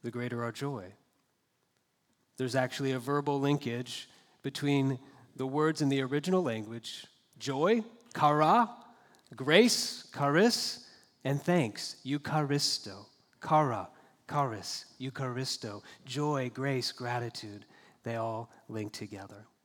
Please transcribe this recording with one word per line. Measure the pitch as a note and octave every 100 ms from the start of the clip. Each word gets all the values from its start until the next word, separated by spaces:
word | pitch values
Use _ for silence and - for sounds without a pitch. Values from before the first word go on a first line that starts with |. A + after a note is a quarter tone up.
the | A#2+
greater | A#2+ A#2+ A#2+
our | A#2
joy. | A2+ C#3+ C3 F#2 G2 _ _ _ _ _ _ _ _ _ _ _ _ _ -
There's | B2+ C3
actually | B2+ - C3+
a | C3
verbal | A#2+ C#3+ C#3+ C#3+
linkage | C#3 C#3+ B2 A#2+ B2 - - - _ _
between | C#3 C3+ C#3+ C#3 C3+ B2+ - - - -
the | C3
words | C#3+ D#3 D#3
in | C#3+
the | C3+
original | C3 C#3+ D#3+ F#3
language, | D#3 A2 G#2+ A#2 - - - _ _ -
joy, | C3+ C3+ E3+ A3+ A3 - _ -
chara, | D3+ D3+ D#3 A3 A3+ - - - _ - _
grace, | - C3 E3+ A#3+ - - - - -
charis, | C#3+ D3+ A3+ - - - - - _ _
and | C3 C#3
thanks, | - F3 A#2+ - - -
eucharisto. | B2+ C#3+ C#3+ D#3 C#3+ C#3+ - - G#2+ F#2+ - _ _ _ -
Chara, | D#3 D3 A2 F#2 - - _ -
charis, | D3+ C3+ G#2+ F2+ - - -
eucharisto. | C3 C3 C3 B2 C3 - A#2 G#2 - -
Joy, | - C3 D3 D3 B2+
grace, | A#2 C#3 C3 A#2
gratitude, | - A#2+ B2 A#2 - G#2+ G2+ - - - _
they | A#2 A2+
all | A2+ A2+ A#2 - -
link | A2+ G#2
together. | - G#2 G2+ G2 G2+ G#2+ _